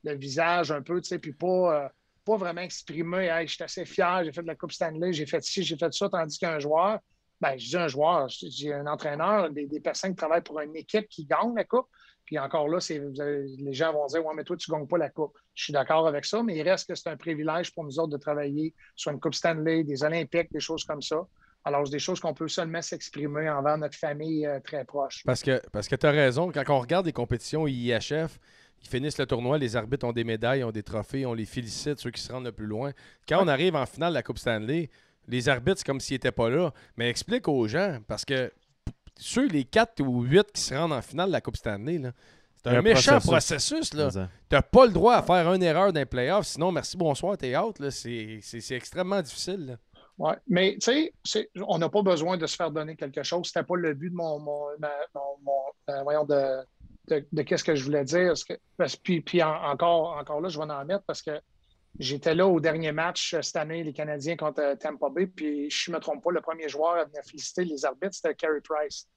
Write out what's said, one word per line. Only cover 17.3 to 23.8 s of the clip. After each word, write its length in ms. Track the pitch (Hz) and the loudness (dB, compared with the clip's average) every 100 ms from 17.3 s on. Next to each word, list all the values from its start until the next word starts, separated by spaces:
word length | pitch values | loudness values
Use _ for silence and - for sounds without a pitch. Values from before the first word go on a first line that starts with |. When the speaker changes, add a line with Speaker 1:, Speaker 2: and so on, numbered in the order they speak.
| 156 156 160 170 | -2 -2 -2 -4
Speaker 1:
pour 100 | - | -8
nous 160 | 151 135 | -8 -2
autres 140 | 165 | -2
de 40 | 143 | -2
travailler 560 | 151 147 143 147 156 _ - - | -4 -4 -2 -2 -4 _ -20 -10
sur 160 | - | -8
une 80 | 143 | -4
Coupe 160 | 165 143 | -4 0
Stanley, 480 | 170 160 156 160 | 0 0 2 2
des 200 | 151 139 151 | 0 0 0
Olympiques, 460 | 165 151 170 165 | 0 0 -2 -2
des 80 | 151 | -4
choses 240 | - 160 - | -6 -6 -6
comme 160 | 151 | -8
ça. 260 | 131 156 185 _ _ _ - | -4 -4 -4 _ _ _ -2
Alors, 200 | 143 143 | 0 0
c'est 60 | |
des 80 | 143 | -2
choses 200 | 165 180 | -4 -2
qu'on 140 | 170 | -4
peut 140 | 143 160 | -4 -4
seulement 340 | - 165 165 | -4 -4 -4
s'exprimer 680 | 165 170 - - 147 147 156 | -6 -8 -10 -6 -4 -2 -2
envers 280 | 147 139 | 0 2
notre 200 | 156 | 0